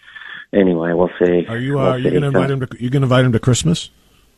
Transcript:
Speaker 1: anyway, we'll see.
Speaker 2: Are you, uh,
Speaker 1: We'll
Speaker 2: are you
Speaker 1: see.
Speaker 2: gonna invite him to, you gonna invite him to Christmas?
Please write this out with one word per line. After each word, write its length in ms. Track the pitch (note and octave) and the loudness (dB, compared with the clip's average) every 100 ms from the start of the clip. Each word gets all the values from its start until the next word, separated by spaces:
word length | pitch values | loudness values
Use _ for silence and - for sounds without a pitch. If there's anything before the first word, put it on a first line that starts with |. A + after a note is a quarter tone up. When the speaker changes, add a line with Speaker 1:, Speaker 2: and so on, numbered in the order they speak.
| - - - - - | -20 -20 -18 -20 -4
Speaker 1:
anyway, 400 | G2+ F#2 E2+ E2+ | 0 2 0 0
we'll 180 | E2+ F2+ - | 0 0 0
see. 220 | F2 F2 E2 | 2 2 -2
Speaker 2:
Are 100 | A#2 | -6
you, 220 | C3 C#3+ | -4 -2
uh, 40 | |
Speaker 1:
We'll 80 | C3 | 0
Speaker 2:
are 40 | B2 | 0
you 100 | C3+ | 0
Speaker 1:
see. 40 | D3 | 0
Speaker 2:
gonna 120 | C#3+ | 0
invite 220 | C3+ C3+ | 0 0
him 80 | C3+ B2+ | -2 -6
to, 20 | - | -6
you 60 | B2 | -2
gonna 160 | C#3 C3+ | 0 2
invite 180 | B2+ | 4
him 80 | B2+ | 4
to 60 | A2 | 2
Christmas? 520 | - B2 D#3+ E3+ - _ _ _ _ | 2 2 0 -2 -6 _ _ _ _